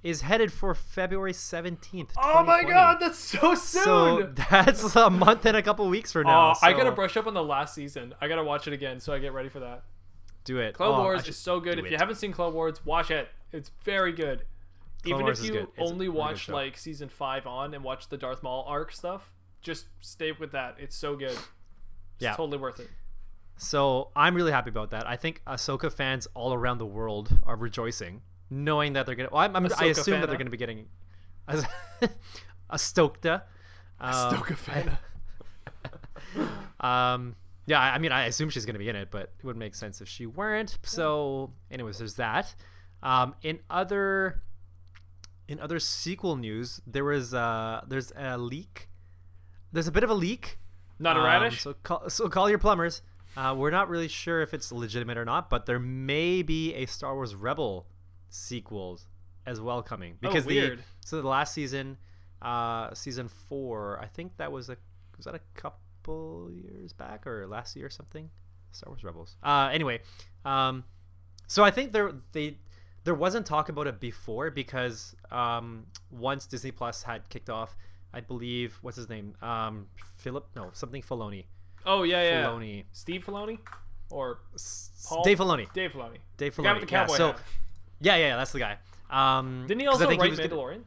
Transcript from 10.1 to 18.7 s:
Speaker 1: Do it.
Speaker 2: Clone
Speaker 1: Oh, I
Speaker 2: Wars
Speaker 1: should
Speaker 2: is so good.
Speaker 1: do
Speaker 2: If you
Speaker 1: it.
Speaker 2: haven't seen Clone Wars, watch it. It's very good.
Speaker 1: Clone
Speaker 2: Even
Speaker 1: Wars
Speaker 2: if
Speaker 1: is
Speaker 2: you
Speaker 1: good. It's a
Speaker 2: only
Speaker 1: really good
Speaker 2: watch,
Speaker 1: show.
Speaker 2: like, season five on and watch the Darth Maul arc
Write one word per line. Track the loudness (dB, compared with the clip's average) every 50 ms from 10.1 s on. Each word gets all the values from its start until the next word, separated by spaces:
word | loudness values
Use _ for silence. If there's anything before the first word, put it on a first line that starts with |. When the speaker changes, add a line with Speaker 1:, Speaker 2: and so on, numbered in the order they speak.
| -18 -16 -16 -16 -16 -14 -8
Speaker 1:
Do | -4 -2 0
it. | 0 -2 0
Speaker 2:
Clone | 0 2 4
Speaker 1:
Oh, | 4
I | 4 4
Speaker 2:
Wars | 4 2 0
Speaker 1:
should | -2 -6
Speaker 2:
is | -10
so | -8 -2 -2 -2 0
good. | 0 0 -2
Speaker 1:
do | -2 -2
Speaker 2:
If | -2
you | 0
Speaker 1:
it. | 0
Speaker 2:
haven't | 0 0 0
seen | -4 -4 -6 -2
Clone | -2 -2 0 0
Wars, | 0 -2 -2 -2 -4 -4
watch | 0 2 2 2 2
it. | 0 -2 -2 -6 -10 -18 -16 -12 -12
It's | -12 -12 -12 -16 -8 -4
very | -2 2 2 2 2
good. | 0 -2 -2 -2 -2 -4 -4 -6 -8 -10 -16 -18 -20 -20 -14 -12 -10 -6 -2
Speaker 1:
Clone | -2 0
Speaker 2:
Even | 2 2
Speaker 1:
Wars | 2 0 0
Speaker 2:
if | -2
Speaker 1:
is | -4
Speaker 2:
you | -2
Speaker 1:
good. | -4 -4 -6
It's | -4
a | -4 -4
Speaker 2:
only | -2 -2 -2 -4
Speaker 1:
really |
good | -2 -2
Speaker 2:
watch, | -2 -2 -2 -4 -6
Speaker 1:
show. | -8 -6 -4
Speaker 2:
like, | -4 -4 -6 -8
season | -12 -12 -12 -12 -10 -12
five | -14 -10 -8 -6 -4 -4 -4 -6
on | -8 -8 -6 -6 -8 -8
and | -8
watch | -6 -6 -6 -8 -8 -12
the | -10
Darth | -8 -6 -6 -6 -6 -6
Maul | -6 -6 -6 -6
arc | -4